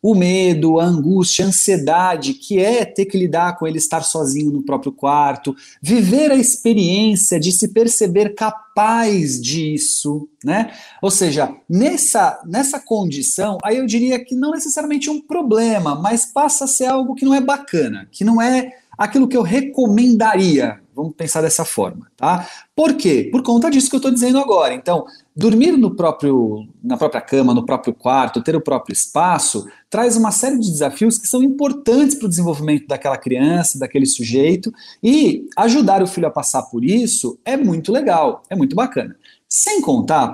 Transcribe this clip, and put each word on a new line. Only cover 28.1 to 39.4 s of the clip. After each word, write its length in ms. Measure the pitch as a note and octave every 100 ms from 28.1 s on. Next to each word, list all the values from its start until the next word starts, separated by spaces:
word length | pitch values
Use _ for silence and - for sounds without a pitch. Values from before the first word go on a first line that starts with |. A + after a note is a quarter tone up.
| C3 B2+ -
ter 140 | A#2 D#3+
o 40 |
próprio 320 | - C3 -
espaço, 760 | - - D#3 F3 E3+ - G#2+ G2+ - _
traz 280 | G#3 A#3+ A3+
uma 160 | A3
série 260 | - B3+ C#4
de 100 | G#3+
desafios 480 | D#3 C#3+ - A3 A3
que 120 | -
são 120 | B3+
importantes 760 | C4+ C4+ C#4+ C4+ - B3 C#4+ C#4
pro 120 | A3
desenvolvimento 600 | E3+ F3 C#3+ D3+ D3 C#3+
daquela 280 | C3+ C#3+ C3
criança, 640 | - B2+ C#3+ F3 E3 C3+
daquele 280 | B2+ C#3+ C3
sujeito, 640 | - A#2 B2 D3 F3+ G3+ - - -
e 460 | A3 D4 B3 - - -
ajudar 460 | A3 B3+ G#3+ G3
o 40 | F#3
filho 180 | F3+ D#3+
a 60 |
passar 300 | D3+ C3 C3+
por 220 | B2 A#2+
isso 540 | B2 G#3+ A#3 - B2 -
é 120 | - C4+
muito 360 | B3+ E3 D#3
legal, 500 | A#3+ C#4 E3+ D3 G#2+ _
é 60 | C#3+
muito 180 | C3+
bacana. 400 | F3 A#3+ - A#2+ - _ _